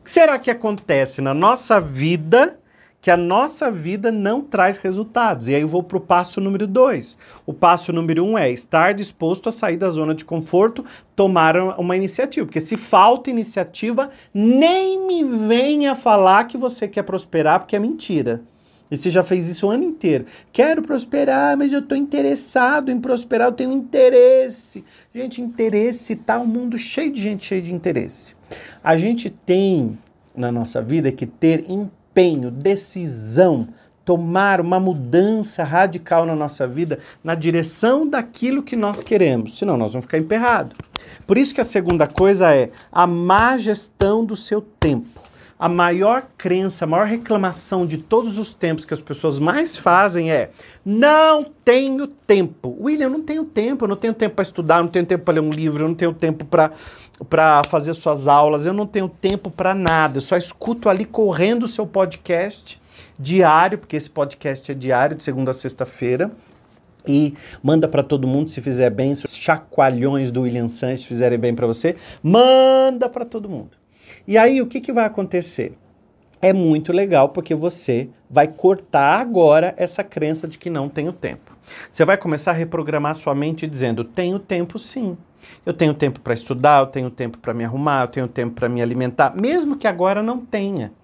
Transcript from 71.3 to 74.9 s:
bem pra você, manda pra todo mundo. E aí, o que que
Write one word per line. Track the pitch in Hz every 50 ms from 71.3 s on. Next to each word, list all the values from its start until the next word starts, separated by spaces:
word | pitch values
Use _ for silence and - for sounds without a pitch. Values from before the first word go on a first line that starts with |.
| 120 120
bem | 113 123 117
pra | 117 123
você, | 117 113 117 - 165 170 - - - - - -
manda | 151 185 226 247 254 262 262 262 262 262 262 262 262 262 240 254 247
pra | 240 247 240
todo | 240 - 226 208
mundo. | 208 185 131 101 - _ _ _ _ _ _ _ - - - _
E | - 196
aí, | 220 220 247 269 269
o | 240
que | 240 - 269
que | - -